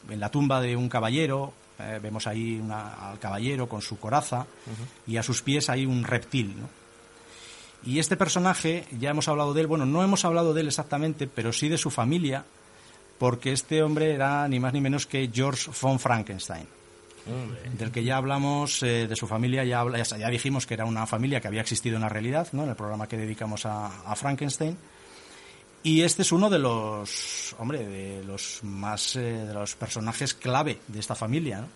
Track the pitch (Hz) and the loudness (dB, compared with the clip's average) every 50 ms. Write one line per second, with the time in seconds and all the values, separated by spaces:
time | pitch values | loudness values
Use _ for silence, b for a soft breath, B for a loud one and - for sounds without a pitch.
0 | - - 107 104 101 101 - 147 147 139 135 131 127 123 120 120 123 120 - 120 | -10 -8 -6 -4 -4 0 2 2 4 4 4 2 2 0 0 0 0 0 0 0
1 | 110 110 123 151 160 143 135 139 139 139 - - - - - - 104 107 110 107 | 0 2 2 2 2 2 0 -2 -4 -6 -10 -16 -20 -20 -16 -12 -10 -8 -8 -6
2 | 104 107 104 110 - 113 104 113 113 113 113 110 110 107 107 107 107 104 110 - | -6 -6 -6 -4 -4 -4 -2 -2 -2 -2 -2 -4 -4 -4 -6 -6 -8 -10 -12 -12
3 | 98 98 101 104 - 101 98 101 113 131 139 127 123 113 113 104 101 - 110 98 | -12 -12 -12 -8 -6 -6 -4 -2 -2 -2 -2 -2 -2 -4 -4 -8 -6 -8 -10 -8
4 | - 110 139 147 143 - 127 120 135 - - - - 117 113 110 117 127 - - | -4 0 0 0 0 0 -4 -4 -4 -6 -14 -18 -14 -12 -10 -10 -10 -12 -14 -14
5 | - - 113 113 113 - 123 - - 139 139 147 147 - 123 131 135 131 127 123 | -6 -2 -2 0 0 0 -2 0 2 2 2 2 2 2 0 2 2 2 2 2
6 | 117 - 123 110 - - - 131 110 98 98 101 113 131 - - - - - - | 2 2 0 -2 -2 0 0 0 0 0 -4 -8 -12 -12 -14 -18 -20 -20 -20 -20
7 | - - - B B B B B B B B B B B B B - 120 131 156 | -20 -20 -20 B B B B B B B B B B B B B -6 -2 0 0
8 | 156 - 190 - 196 - - 185 180 190 180 - - 160 165 175 151 - 135 113 | 2 2 2 2 2 2 4 4 4 4 2 4 2 0 0 0 -4 -6 -6 -2
9 | 123 143 147 151 143 160 151 147 147 147 143 156 160 156 160 156 135 131 147 170 | 0 0 2 2 2 2 2 2 2 2 2 2 4 4 2 2 4 2 4 4
10 | 185 196 196 - - 175 165 170 170 165 156 160 156 147 131 - 147 - 156 143 | 6 4 4 4 4 4 4 4 4 4 4 2 2 0 0 -2 -2 -2 -2 0
11 | 151 160 156 160 143 135 - - 110 117 113 - 147 151 170 160 - 151 - - | 0 0 0 -2 -4 -4 -2 -2 -2 0 0 0 0 2 2 2 0 -2 0 2
12 | 113 123 156 175 170 139 131 135 - - - B B B B B B B B B | 2 4 4 2 2 0 -2 -4 -6 -12 -20 B B B B B B B B B
13 | B - - - 131 123 120 117 - 135 135 135 - - 156 156 156 151 151 156 | B -20 -4 2 2 2 2 2 0 0 0 0 0 2 2 4 4 4 4 4
14 | 156 156 151 135 135 139 143 143 147 143 131 123 127 131 127 143 139 135 139 143 | 4 4 4 4 2 2 2 2 2 2 2 2 2 2 2 2 2 2 2 0
15 | - - - 135 135 123 107 120 131 143 135 123 - - 113 - - 131 135 127 | -2 -2 -2 -2 0 0 2 2 2 2 2 -2 -4 -6 -6 0 2 2 2 4
16 | - - 120 110 104 - 98 95 - - 90 82 - - - - - - - - | 4 4 4 2 2 -2 -6 -8 -8 -8 -8 -10 -10 -16 -18 -20 -20 -20 -20 -20
17 | - - - - - 110 120 127 127 110 120 - - 127 123 104 117 110 123 123 | -20 -20 -20 -16 -10 -8 -6 -6 -6 -6 -8 -10 -8 -8 -6 -4 -4 -4 -2 0
18 | 113 123 131 131 131 135 139 139 139 143 143 143 147 143 - - 127 120 120 117 | 2 2 2 2 2 2 0 2 2 2 2 0 0 0 -2 0 2 2 2 2
19 | 117 107 110 - 120 98 110 110 123 123 127 135 131 123 123 120 120 120 123 117 | 2 0 -2 -4 -2 -2 0 0 2 2 2 2 2 2 2 2 0 0 0 0
20 | 113 - 110 107 107 113 120 120 - 139 139 131 - - 117 107 110 113 113 110 | -2 -2 -2 -2 -2 -2 -2 0 0 0 0 0 -2 -2 -4 -2 -2 -2 0 -2
21 | 113 110 - 110 123 135 139 120 - 104 104 110 110 - 117 - - 120 113 110 | -2 -2 0 0 2 2 0 0 -2 -2 -2 -2 -2 -2 -2 -2 0 0 0 0
22 | 110 107 104 107 107 120 135 156 170 - - 135 156 143 113 - 110 104 107 104 | 0 0 -2 -2 -2 0 0 0 -2 0 -2 -2 -2 -2 -4 -4 -4 -6 -4 -4
23 | 107 107 117 110 110 110 110 - 113 107 107 104 - 110 107 107 104 104 98 98 | -6 -4 -4 -4 -4 -4 -4 -6 -6 -6 -6 -4 -4 -4 -4 -2 -4 -6 -8 -10
24 | 92 98 107 - - 139 139 135 147 143 131 - 156 156 175 180 B B B B | -6 -6 -6 -2 0 -2 -2 0 -2 -4 -2 -2 -2 -2 -4 -6 B B B B
25 | B B B B B B B B B B B B B B - - - 160 156 160 | B B B B B B B B B B B B B B -20 -2 2 6 6 8
26 | 170 170 - - 190 - 170 175 202 214 202 151 139 123 117 113 110 107 107 104 | 8 6 4 4 4 4 6 6 6 6 6 6 4 4 2 2 0 -2 -4 -4
27 | 101 95 - - - - - - - - - - 113 123 151 139 113 101 98 95 | -6 -6 -6 -6 -6 -6 -6 -6 -8 -8 -8 -6 -4 -4 -4 -4 -4 -6 -6 -8
28 | 95 98 98 98 95 98 98 98 - - - - 110 101 98 98 101 104 107 104 | -8 -8 -8 -8 -8 -8 -8 -8 -8 -8 -8 -8 -8 -8 -6 -4 -4 -4 -2 -2
29 | - - - 131 120 117 117 113 110 107 104 104 104 101 - - 117 110 - 117 | -2 -2 -2 -2 -2 -2 -4 -4 -6 -6 -6 -6 -6 -6 -6 -8 -8 -6 -4 -4
30 | 110 113 117 - 143 131 - - - 131 127 139 160 156 113 - - - 107 107 | -4 -4 -2 -2 -2 -4 -4 -4 -2 0 0 2 2 0 -4 -6 -10 -12 -10 -8
31 | 101 - - - 110 110 131 160 170 135 101 98 117 165 - | -6 -6 -4 -4 -2 0 0 0 0 -2 -4 -6 -8 -12 -14